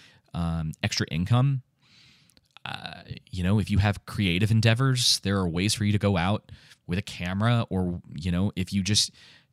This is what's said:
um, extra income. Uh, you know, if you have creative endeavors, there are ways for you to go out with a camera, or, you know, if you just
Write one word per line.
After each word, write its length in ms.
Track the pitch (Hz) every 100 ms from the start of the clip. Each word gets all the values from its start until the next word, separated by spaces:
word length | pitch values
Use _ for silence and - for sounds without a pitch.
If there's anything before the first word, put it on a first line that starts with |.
| - _ _
um, 400 | 85 85 82 78 -
extra 240 | 104 - -
income. 560 | 80 95 123 139 135 - _ _ _ - _ _ _ _ -
Uh, 380 | - - - - - - -
you 120 | 90
know, 140 | 90 107
if 140 | 87
you 60 | 101
have 280 | 104 - -
creative 460 | - 98 87 104
endeavors, 680 | 113 113 113 135 127 120 -
there 160 | 98 98
are 100 | 90
ways 260 | 85 101
for 120 | - 104
you 80 |
to 40 | 101
go 200 | 101 92
out 340 | 90 107 - - - - -
with 140 | 90
a 20 |
camera, 640 | - - 90 95 113 120 -
or, 320 | 92 90 87 -
you 180 | - 90
know, 200 | 87 98 -
if 180 | 90
you 100 | 98
just 280 | 92 107 - - - - _